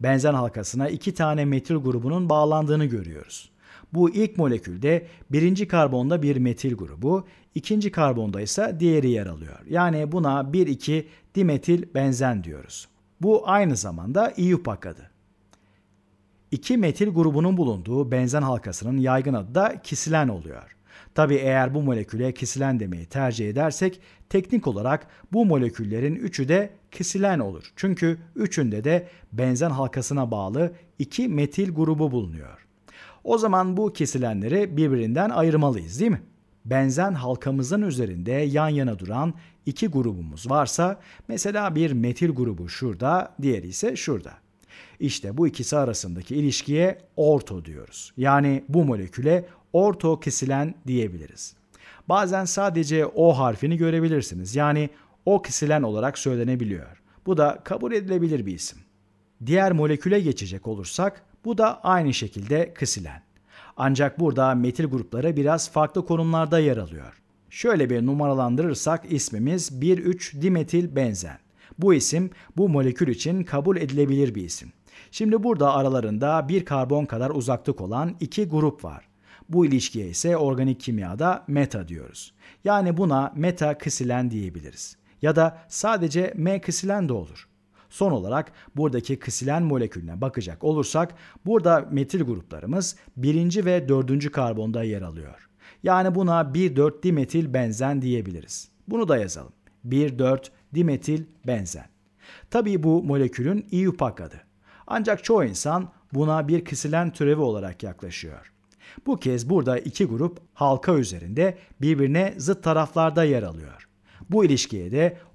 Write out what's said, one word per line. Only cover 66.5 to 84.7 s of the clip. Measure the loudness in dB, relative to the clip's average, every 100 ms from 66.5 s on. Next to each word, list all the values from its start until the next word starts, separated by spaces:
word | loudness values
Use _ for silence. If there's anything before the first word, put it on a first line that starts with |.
| 4
yer | 4 0
alıyor. | -4 -12 -18 -20 _ _ _
Şöyle | -4 0 2 2
bir | 2 0
numaralandırırsak | 2 0 2 0 0 0 -2 -2 -2 -2
ismimiz | -4 -4 -2 -2 -2 -4 -2
bir | 2 2
üç | 2 -4 -6
dimetil | -4 0 0 2 0 0 0
benzen. | -2 -2 -8 -14 _ _ -20 0
Bu | 4
isim | 4 4 -2 -2 -6 -10 0
bu | 2
molekül | 4 2 2 0
için | 0 -2 -2
kabul | -2 -2 0 0
edilebilir | 0 0 2 4 2
bir | -2
isim. | -10 -12 -14 -20 _ -20 -18
Şimdi | -2 2 2
burada | 2 4 4
aralarında | 4 2 0 0 0 0 0 2
bir | -2
karbon | 0 -2 0 0
kadar | -2 -4 -2
uzaklık | -2 -2 -2 -2 -4
olan | -4 -4 -4 -6
iki | -6 -4 0
grup | 2 0 -2
var. | -12 -16 _ _ _ -20 -2
Bu | 4 4
ilişkiye | 4 0 -6 -6
ise | -4 0 2
organik | 2 2 0 -2
kimyada | -4 -4 -4 -2 -2 -2 -2
meta | 0 0 -2 -10
diyoruz. | -12 -14 -18 -20 _ -20 -4
Yani | 0 2 2 2
buna | 2 2 0 -2
meta | -2 0 -2 -2
kisilen | -4 -4 -2 0 -2
diyebiliriz. | -4 -6 -10 -14